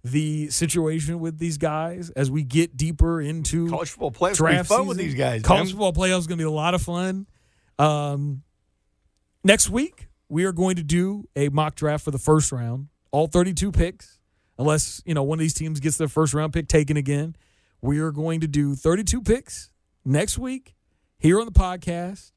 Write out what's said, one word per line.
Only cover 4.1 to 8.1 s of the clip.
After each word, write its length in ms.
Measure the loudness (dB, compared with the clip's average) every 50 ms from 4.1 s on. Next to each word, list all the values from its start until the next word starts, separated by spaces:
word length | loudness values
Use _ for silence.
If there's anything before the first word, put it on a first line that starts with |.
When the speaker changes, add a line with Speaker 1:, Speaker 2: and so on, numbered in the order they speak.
Speaker 2:
playoffs 260 | 0 0 0 0 4 4
gonna 120 | 4 4
be 40 | 4
Speaker 1:
draft 140 | 4 4 2
Speaker 2:
fun 180 | 2 2 2
with 100 | 0 -2
Speaker 1:
season. 120 | -4 -4 -4
Speaker 2:
these 80 | -2 -2
guys, 240 | 0 0 0 0
Speaker 1:
College 220 | 4 4 4 4 4
Speaker 2:
man. 60 | 0
Speaker 1:
football 200 | -2 0 0 0
playoffs 340 | 2 2 2 2 2 0 0 -2
gonna 80 | -4 -2
be 60 | -2
a 60 | -2
lot 220 | -2 0 0 0
of 80 | 0 0
fun. 460 | -2 -2 -4 -2 -2 -2 -4 -6 -8 _ _ _ _ _ _ _ _ _ _ 2
Um, 600 | 2 2 2 0 -2 -2